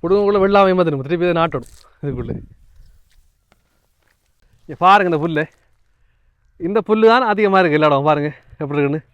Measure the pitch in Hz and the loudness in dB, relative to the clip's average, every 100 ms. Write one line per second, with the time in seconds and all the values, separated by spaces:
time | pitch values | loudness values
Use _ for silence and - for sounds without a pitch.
0 | 170 196 202 202 196 196 196 185 170 143 | 0 0 2 0 2 4 2 2 0 -2
1 | 131 170 180 170 165 147 120 - - _ | -6 -4 -2 0 -2 -4 -12 -20 -20 _
2 | 143 127 117 - - - - - - - | -10 -8 -10 -10 -14 -20 -20 -20 -20 -20
3 | _ _ _ _ _ _ _ _ _ _ | _ _ _ _ _ _ _ _ _ _
4 | _ _ _ _ _ _ - 139 180 202 | _ _ _ _ _ _ -20 0 4 4
5 | 185 160 165 156 156 _ _ _ _ _ | 4 -2 -2 -4 -6 _ _ _ _ _
6 | _ _ _ _ _ _ 185 214 202 214 | _ _ _ _ _ _ -6 -6 -2 2
7 | 220 233 240 202 208 190 175 151 151 143 | 4 4 0 0 2 2 2 2 2 2
8 | 147 147 147 143 _ - 143 147 143 151 | 0 0 -2 -8 _ -14 -6 -2 -2 -4
9 | - | -8